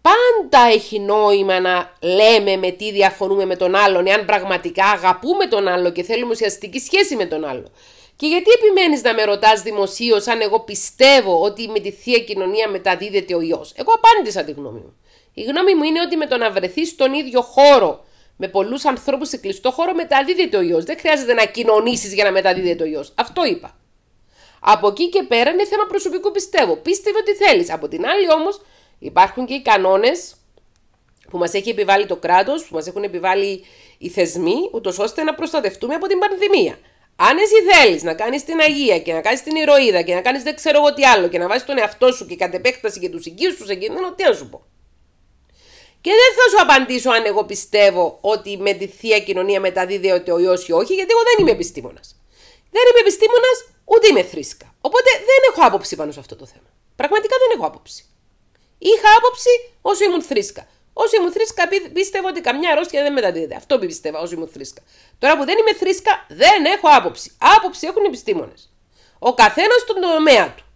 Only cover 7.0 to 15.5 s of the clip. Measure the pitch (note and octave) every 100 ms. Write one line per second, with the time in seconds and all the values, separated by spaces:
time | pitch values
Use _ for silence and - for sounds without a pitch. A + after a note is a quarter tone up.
7 | G4 B3+ F3+ D#3 D#3 B2+ - _ _ _
8 | _ _ D4+ E4+ F#4 A#4+ G#4+ F#4+ F4+ C#4+
9 | A#3 A3+ G#3+ G3+ G#3+ G#3+ A3 G#3 G3 -
10 | A#3 G#3+ G#3+ A3+ G#3+ A3 A3+ G3+ - -
11 | C4 C#4 G3 E3+ G3 G3+ A3+ G#3+ F#3+ G3
12 | - A#3+ A#3 G3 F#3 G#3 A3 F#3+ F#3+ F3+
13 | G3+ G3 F#3+ F3 D#3+ E3 D#3 - C4+ A4+
14 | A4+ A4 B3 F#3 D3 C#3 C#3 A2 C#2 _
15 | _ _ _ - A3